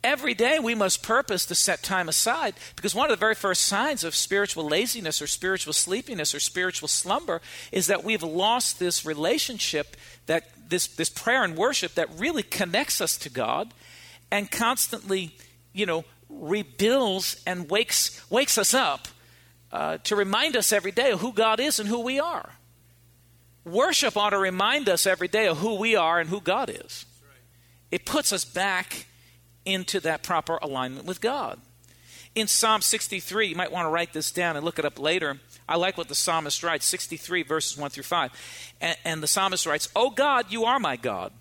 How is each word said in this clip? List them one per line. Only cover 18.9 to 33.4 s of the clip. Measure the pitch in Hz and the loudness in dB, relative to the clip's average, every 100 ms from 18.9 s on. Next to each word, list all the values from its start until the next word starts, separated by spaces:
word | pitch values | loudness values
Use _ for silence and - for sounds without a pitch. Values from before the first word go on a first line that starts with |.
| 135 - - - - - _ _ | -2 -8 -20 -20 -20 -20 _ _
uh, | - 151 160 | -4 -4 -4
to | - | -2
remind | 208 196 208 311 | 0 2 2 2
us | 247 202 | 2 2
every | 208 190 | 2 2
day | 196 262 | 2 2
of | 196 | 2
who | 226 | -2
God | 208 220 220 | 2 4 4
is | 285 - | 2 0
and | 208 | 0
who | 240 | -2
we | 240 269 | 0 0
are. | 320 330 - - _ _ _ _ _ _ _ _ _ _ | 0 -2 -8 -18 _ _ _ _ _ _ _ _ _ _
Worship | - 185 311 - 240 208 | -4 2 2 4 2 2
ought | 208 | 2
to | 202 | 4
remind | 190 185 202 277 247 | 2 2 2 2 2
us | 175 196 | 2 4
every | 185 180 | 2 2
day | 214 214 | 2 2
of | 156 | 2
who | 208 214 | 0 0
we | 226 214 | 2 4
are | 165 170 | 4 2
and | 160 | 2
who | 202 | -2
God | - 202 269 | 0 0 -2
is. | - - - - - - - _ _ _ _ _ | -8 -12 -16 -16 -20 -20 -20 _ _ _ _ _
It | 180 | -6
puts | - 302 277 | -2 0 0
us | 190 | -2
back | - - 196 185 180 - - - - - _ _ | -4 -2 0 -2 -4 -10 -14 -20 -20 -20 _ _
into | - 190 180 196 | -4 -2 0 -2
that | 165 160 | -2 -4
proper | - 170 - 165 | 0 -2 0 -4
alignment | 151 135 127 135 165 | -2 -2 -4 -6 -8
with | 185 | -4
God. | 220 277 165 - - _ - - - - - | -2 -2 -4 -8 -16 _ -20 -20 -20 -20 -10
In | - 214 | -4 0
Psalm | - 226 220 | 2 4 4
sixty-three, | - 214 - 190 - 196 | 2 0 -2 -6 -4 0